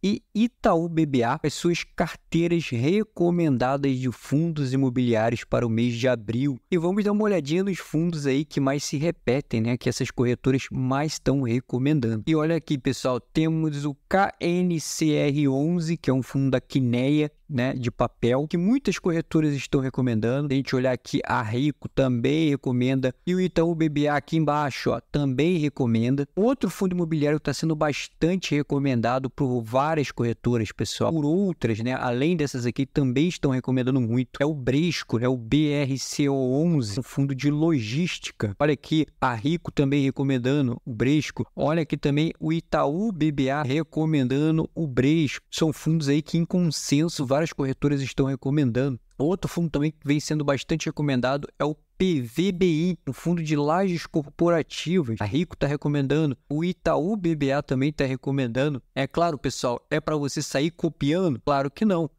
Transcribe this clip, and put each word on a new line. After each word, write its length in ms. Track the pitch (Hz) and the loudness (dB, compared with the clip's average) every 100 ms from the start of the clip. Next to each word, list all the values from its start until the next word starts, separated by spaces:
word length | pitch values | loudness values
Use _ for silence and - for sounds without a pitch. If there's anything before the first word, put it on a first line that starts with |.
| 190 | 0
e 160 | 214 _ 208 | -2 _ 0
Itaú 540 | 233 _ 233 170 170 | 0 _ 2 2 2
B 160 | 160 156 | 0 0
B 180 | 131 | 2
A, 160 | 117 147 | 0 0
as 120 | 151 | -2
suas 320 | - 175 170 - - | -2 -2 -2 -4 -4
carteiras 720 | 165 - _ 165 170 170 151 | -6 -6 _ 0 2 0 -2
recomendadas 1300 | 117 131 202 214 - 175 175 165 127 127 143 139 127 | 0 2 2 -2 0 0 2 2 2 2 0 0 -2
de 140 | 127 | -4
fundos 640 | - - 139 170 151 135 | -8 -2 0 0 -2 -2
imobiliários 720 | 131 135 123 123 113 113 117 - | 0 0 2 2 2 2 -2 -2
para 200 | 120 120 | -2 0
o 40 | |
mês 260 | 110 120 117 | 0 0 0
de 140 | 127 | 0
abril. 500 | 120 104 117 143 127 _ | 0 -2 -2 -2 -4 _
E 80 | 180 | 0
vamos 280 | 170 196 208 | 0 0 0
dar 80 | |
uma 100 | 208 | 2
olhadinha 400 | 214 190 139 165 | 2 0 0 -2
nos 160 | 196 175 | -2 -4
fundos 480 | - 151 170 160 143 | -4 -2 0 0 0
aí 160 | 131 | 0
que 160 | 156 - | 0 0
mais 240 | 135 143 | 0 0
se 140 | - 143 | -4 -2
repetem, 640 | 160 - - 131 - 117 | -2 -2 0 0 0 -2
né, 160 | 113 123 | 0 0
que 100 | - | -2
essas 240 | 110 127 | -2 -4
corretoras 560 | - 123 120 131 131 - | 0 0 2 2 0 -2
mais 440 | 135 131 135 156 | -4 -2 -2 -2
estão 300 | - - 135 | -2 0 0
recomendando. 800 | 127 117 - 123 135 156 117 113 107 | 0 -2 -2 -2 2 2 2 -2 0
E 80 | 156 | 0
olha 220 | 156 165 | 2 -2
aqui, 200 | - 147 | -2 -2
pessoal, 420 | 139 123 135 127 | -2 -2 -2 -4
temos 680 | _ - 160 160 160 143 147 | _ 0 2 2 -2 -2 -6
o 100 | 139 _ | -8 _
K 240 | 190 196 - | 0 0 0
N 360 | 170 175 180 165 | -2 0 0 0
C 340 | - - 156 | -4 -2 0
R 340 | 147 147 143 143 | 2 2 2 2
onze, 480 | 135 151 175 160 170 | 2 0 0 -2 -2
que 140 | - | 0
é 40 | |
um 80 | 131 | 0
fundo 300 | 123 139 135 | 0 -2 0
da 80 | 127 | 0
Kinea, 720 | - 143 127 120 131 151 151 _ _ | 0 0 2 2 2 2 0 _ _
né, 240 | 139 127 | -2 -2
de 180 | 131 120 | -2 -6
papel, 560 | - 120 _ 117 127 156 | -2 -2 _ 0 2 0
que 100 | 175 | 0
muitas 400 | 180 269 - 180 | 2 2 0 -2
corretoras 560 | 185 165 156 165 156 | 0 -2 0 2 2
estão 260 | 139 - 143 | 0 0 0
recomendando. 680 | 131 131 127 110 117 131 147 | 0 0 0 0 0 0 0
Se 60 | |
a 40 | 135 | -2
gente 180 | 127 131 | 0 0
olhar 160 | 127 | 0
aqui, 300 | 127 - - | -2 -2 -4
a 180 | - 123 | -2 -2
Rico 460 | 110 117 147 135 - | -2 0 0 -2 -6
também 600 | - 131 123 127 151 165 | 0 2 2 2 2 2
recomenda. 640 | 139 - 123 123 135 127 - - | 0 0 0 0 0 -2 -4 -2
E 100 | 180 | 0
o 40 | |
Itaú 340 | 185 - 165 | 2 2 0
B 140 | 165 160 | 2 0
B 200 | 143 147 | 2 0
A 100 | 147 | 0
aqui 180 | - 165 | 0 0
embaixo, 540 | 147 147 147 - - | 2 0 -2 -4 -4
ó, 100 | 117 | -4
também 600 | _ 147 139 127 156 180 | _ -2 0 2 2 2
recomenda. 680 | 147 - 127 113 117 139 143 - | 0 0 2 2 2 0 -2 0
Outro 340 | 220 277 196 | 0 2 -2
fundo 240 | - 196 | -2 -2
imobiliário 460 | 180 170 160 147 151 | 0 -2 0 2 0
que 60 | - | -2
tá 80 | |
sendo 220 | 139 160 151 | -2 -2 0
bastante 800 | 156 139 - _ 160 185 - 147 | 0 -2 -8 _ 0 0 0 -2
recomendado 720 | 143 143 139 123 117 127 131 | 0 0 0 0 0 0 -4
por 320 | - 139 123 | -2 0 0
várias 480 | 113 127 147 160 135 | 0 0 2 0 -2
corretoras, 640 | - 120 113 - 120 107 | -2 -2 0 0 0 0
pessoal, 420 | - 110 - 110 | -4 -6 0 0
por 120 | 165 147 | 2 0
outras, 520 | 170 202 165 120 110 | 2 0 0 -2 -2
né, 140 | 117 | -2
além 420 | 131 127 120 147 175 | -4 -2 0 0 0
dessas 300 | 143 131 120 | -2 -2 -4
aqui, 220 | 117 139 | -2 -2
também 400 | - 135 123 175 | 0 2 2 0
estão 240 | - 147 | 0 0
recomendando 500 | 131 - 131 127 131 | 0 0 0 2 2
muito. 400 | 117 120 123 - | 2 0 -2 -2
É 40 | 143 | -2
o 80 | |
Bresco, 640 | 151 123 135 170 - - 120 | -2 0 2 0 -2 -4 0
né, 80 | 127 | 0
o 100 | 131 | -2
B 320 | 113 139 151 | 0 2 2
R 300 | 143 139 135 | 0 -2 -4
C 280 | - - 143 | -6 -2 0
O 80 | 139 | 2
onze, 640 | 127 131 170 160 110 101 | 0 2 2 2 0 -4
um 40 | |
fundo 320 | 123 - 139 135 | -6 -2 -2 0
de 160 | 143 | 0
logística. 1040 | 147 165 151 107 131 180 - - - 107 98 | 2 2 2 0 -2 -4 -4 -12 -6 -6 0
Olha 160 | 151 | 0
aqui, 320 | 143 - 156 147 _ | 0 0 0 0 _
a 140 | 131 117 | -4 -2
Rico 360 | 135 170 - | -2 -2 -4
também 300 | - 139 143 135 | 0 2 2 0
recomendando 760 | - 139 135 120 147 131 117 | 0 0 0 2 2 0 -2
o 80 | - | -8
Bresco. 540 | 113 120 151 - - 117 - | -2 2 2 0 -6 -8 -2
Olha 280 | 139 165 | -2 0
aqui 140 | 151 151 | -2 -2
também 360 | 147 143 160 - | 0 0 0 -2
o 120 | 156 | -2
Itaú 600 | 165 - 160 143 160 220 | -2 -2 0 0 0 -2
B 200 | 175 156 | 0 0
B 200 | 143 131 | 2 0
A 100 | 143 | 0
recomendando 1080 | 147 143 156 - 156 156 127 135 156 160 160 | 0 -2 -2 -2 0 2 2 2 2 2 -2
o 140 | - 160 | -4 -4
Bresco. 580 | 123 131 160 147 - _ | 2 4 4 2 -4 _
São 200 | - 160 | -2 0
fundos 380 | - - 165 139 | 0 0 0 2
aí 140 | 147 | 0
que, 160 | 147 165 | 0 -2
em 60 | 170 | 0
consenso, 760 | 185 175 - - 143 165 - 127 | 0 0 -2 0 2 2 -2 0
várias 140 | 135 | 0
as 100 | 165 | 0
corretoras 480 | - 139 131 143 143 | -2 -4 0 0 0
estão 240 | 135 - 135 | -4 0 0
recomendando. 760 | 135 135 147 135 117 139 123 _ - | 0 0 2 2 2 0 -2 _ -2
Outro 320 | 143 190 - | 0 0 -2
fundo 200 | - 170 | -4 -2
também 220 | 143 151 | 0 -2
que 140 | - 139 | -2 0
vem 140 | 147 | 0
sendo 240 | - 151 | 0 -2
bastante 440 | 143 139 - 160 160 | 0 -2 -2 -4 -2
recomendado 600 | - 147 131 123 143 147 _ | -2 0 0 0 -2 -6 _
é 40 | |
o 120 | 147 156 _ _ | -4 -4 _ _
P 240 | 190 156 | 2 2
V 300 | 120 - 185 | -2 0 0
B 140 | 180 185 | 2 2
I, 340 | 151 175 175 - | 2 0 -2 -6
um 60 | |
fundo 300 | 127 160 175 | -6 -2 -2
de 120 | 156 151 | 0 0
lajes 520 | 147 170 196 170 - | 2 0 0 -2 -4
corporativas. 1120 | 165 147 - 170 170 139 - - 185 131 113 | -4 -4 0 2 2 0 -6 0 0 0 -2
A 40 | 104 | -2
Rico 300 | 135 180 - | -2 -4 -2
tá 120 | 143 | -2
recomendando, 680 | 147 151 147 135 147 160 127 _ | -2 -2 0 0 2 0 -2 _
o 140 | 147 | -4
Itaú 520 | 170 180 - 147 160 220 | -4 -2 0 0 0 -2
B 200 | 170 160 | -2 0
B 160 | 139 | 0
A 100 | 139 | -2
também 320 | - 131 139 | -2 -2 -2
tá 120 | 151 135 | 0 -2
recomendando. 760 | 131 - 135 127 117 143 135 _ - | -2 -4 -2 -2 0 -2 -2 _ -6
É 100 | 139 | -4
claro, 320 | - 170 151 | 0 -2 -2
pessoal, 480 | 139 - 127 120 _ | -6 -4 -4 -4 _
é 80 | 151 | -4
pra 180 | - 156 | -2 -2
você 240 | 143 - | -2 -4
sair 300 | 143 135 156 | -4 -2 -2
copiando? 680 | - 165 156 139 165 185 120 - | -2 -6 -2 0 2 0 0 0
Claro 240 | 139 139 | 0 -2
que 160 | - 220 | 0 0
não. 240 | 175 156 | 2 -2